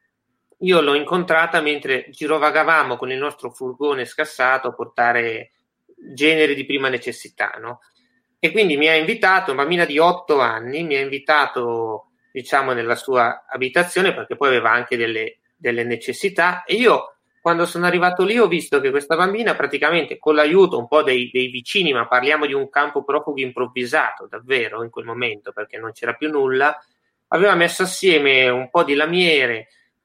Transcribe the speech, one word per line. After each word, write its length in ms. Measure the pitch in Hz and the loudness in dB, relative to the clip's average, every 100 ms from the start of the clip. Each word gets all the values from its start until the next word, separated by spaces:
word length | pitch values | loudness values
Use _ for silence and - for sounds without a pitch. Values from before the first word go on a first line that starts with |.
| _ _ _ _ _ - | _ _ _ _ _ -6
io 180 | 185 175 | 2 4
l'ho 140 | 143 | 4
incontrata 680 | 143 147 175 175 160 165 170 | 2 0 -2 2 2 2 0
mentre 500 | 151 147 135 127 - | 0 -2 -2 -4 -4
girovagavamo 840 | - 151 156 151 147 151 160 135 120 | -8 -2 2 2 2 4 2 2 -2
con 140 | 127 | -6
il 80 | 131 | -4
nostro 320 | 143 - 123 | -6 -8 -12
furgone 540 | - 127 123 147 135 | -10 -10 -4 -2 -2
scassato 640 | 117 - 151 - 127 131 123 | -4 -6 -6 -2 0 0 -2
a 40 | |
portare 800 | - 117 - 120 120 117 113 123 _ _ _ _ _ - | -8 -8 0 2 2 0 -6 -12 _ _ _ _ _ -16
generi 420 | 135 151 160 151 | 0 2 4 2
di 100 | 139 | 0
prima 240 | 131 135 135 | -4 -2 -2
necessità, 640 | 123 123 113 - - 101 110 | -2 -6 -12 -12 -6 -6 -6
no? 200 | 113 123 _ _ _ _ _ _ | -14 -16 _ _ _ _ _ _
E 120 | 160 | -2
quindi 240 | 185 196 143 | 0 0 2
mi 120 | 156 | 2
ha 60 | |
invitato, 580 | 160 160 233 190 190 185 | 2 0 0 2 2 0
una 100 | 131 | -2
bambina 220 | 143 175 | 0 0
di 140 | 165 147 | 0 4
otto 420 | 170 175 - 147 | 2 2 0 2
anni, 420 | 120 113 120 143 | 2 -2 -6 -6
mi 140 | 170 139 | -4 -2
ha 40 | |
invitato, 1120 | 139 139 139 151 135 127 120 117 113 107 - _ _ | -4 -6 0 2 2 -2 -4 -2 -4 -8 -12 _ _
diciamo, 400 | 131 120 143 131 | -14 -2 -2 0
nella 220 | 120 117 | -2 -2
sua 500 | 117 - 127 117 - - | -4 0 2 2 -2 -10
abitazione, 680 | 131 127 165 175 180 190 | -6 -2 0 0 2 0
perché 200 | - 107 117 | 0 -6 -2
poi 120 | 139 | 2
aveva 220 | 123 113 | 2 2
anche 260 | 120 120 123 | 0 0 -2
delle, 440 | 117 110 113 - _ | -2 -4 -6 -10 _
delle 300 | _ 120 117 | _ -4 -4
necessità. 800 | 120 117 - 120 202 185 175 - | -4 -6 -6 -4 -4 0 0 0
E 100 | - | -4
io, 420 | 208 240 143 - - _ _ | 2 4 2 0 -16 _ _
quando 240 | 170 170 170 | -2 0 0
sono 180 | 175 | -2
arrivato 400 | 175 175 180 180 | 0 2 2 2
lì, 140 | 190 240 | 0 2
ho 100 | 208 | 2
visto 320 | 165 - 143 | 2 0 0
che 100 | 135 | 2
questa 240 | 139 143 | -2 0
bambina 400 | 160 185 208 220 | 0 0 0 -2
praticamente, 640 | - - 143 147 170 - - | -2 -2 0 0 0 -2 -4
con 160 | 151 | 0
l'aiuto 440 | 151 151 185 180 127 | 2 4 6 4 2
un 100 | 120 | 0
po' 140 | 151 | 2
dei, 280 | 139 127 123 | 2 0 0
dei 180 | 127 127 | -2 -4
vicini, 440 | 127 120 208 170 | -6 -4 0 0
ma 140 | 127 117 | 0 2
parliamo 400 | 123 131 151 147 | 2 2 0 0
di 80 | |
un 160 | 139 135 | -2 -2
campo 340 | 143 147 147 | 0 0 -2
profughi 380 | 135 147 151 139 | -2 -2 -2 -6
improvvisato, 840 | 131 123 123 127 123 151 120 - - | -6 -4 -6 -4 -2 0 -2 -4 -14
davvero, 560 | 110 123 131 110 107 | -12 -2 -2 -2 -6
in 80 | 117 | -10
quel 140 | 117 | -10
momento, 480 | 113 117 120 104 104 | -10 -6 -6 -6 -12
perché 240 | 104 104 110 | -12 -12 -10
non 160 | 113 | -12
c'era 220 | - 117 | -10 -8
più 160 | 120 151 | -4 -2
nulla, 440 | 147 131 131 143 147 _ _ _ _ - | 0 0 2 0 -2 _ _ _ _ -4
aveva 260 | 165 202 | 2 4
messo 280 | 180 170 175 | 4 2 0
assieme 640 | 180 - 190 156 139 131 127 | -4 0 2 4 4 4 4
un 220 | 123 127 | 0 0
po' 140 | 170 | 0
di 100 | 143 | 2
lamiere 760 | 143 156 175 175 147 127 113 104 _ _ _ | 2 0 2 2 2 2 -2 -10 _ _ _